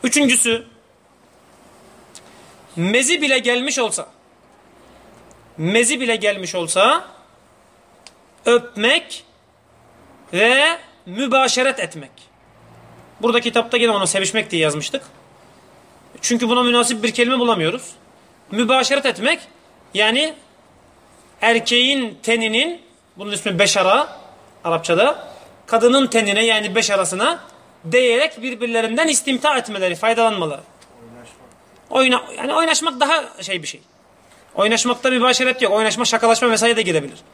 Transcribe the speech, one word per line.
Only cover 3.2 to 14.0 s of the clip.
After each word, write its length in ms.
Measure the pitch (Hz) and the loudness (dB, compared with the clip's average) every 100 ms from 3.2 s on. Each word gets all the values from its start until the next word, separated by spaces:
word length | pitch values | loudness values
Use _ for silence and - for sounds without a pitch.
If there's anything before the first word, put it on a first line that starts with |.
bile 180 | 285 262 | 0 0
gelmiş 400 | 240 240 277 269 | 0 -2 -2 -4
olsa, 280 | 220 - - - _ _ _ _ _ - - - - - - - - - | -4 -4 -10 -18 _ _ _ _ _ -20 -20 -20 -20 -20 -20 -20 -20 -6
mezi 420 | 160 220 233 269 | 0 2 2 0
bile 140 | 247 220 | -2 0
gelmiş 400 | 208 196 180 185 | -2 -4 -6 -6
olsa 500 | 165 185 226 330 - - _ _ _ _ _ _ _ _ - _ _ _ - | -2 2 4 4 -2 -20 _ _ _ _ _ _ _ _ -20 _ _ _ 2
öpmek 800 | 240 240 208 226 320 - - - _ _ _ _ _ _ _ - - - | 2 0 -4 0 0 -2 -18 -20 _ _ _ _ _ _ _ -20 -20 -8
ve 440 | 175 226 262 311 339 - _ 180 | 0 2 4 2 0 -10 _ -14
mübaşeret 760 | 202 269 269 262 247 269 262 | -6 0 2 2 2 0 -2
etmek. 320 | 175 160 135 - - _ _ _ - - - - - - | -8 -10 -18 -20 -20 _ _ _ -20 -20 -20 -20 -20 -4
Burada 180 | 233 233 | 0 0
kitapta 380 | 240 233 233 240 | 0 -2 0 0
yine 140 | 233 | 2
onu 160 | 202 | 0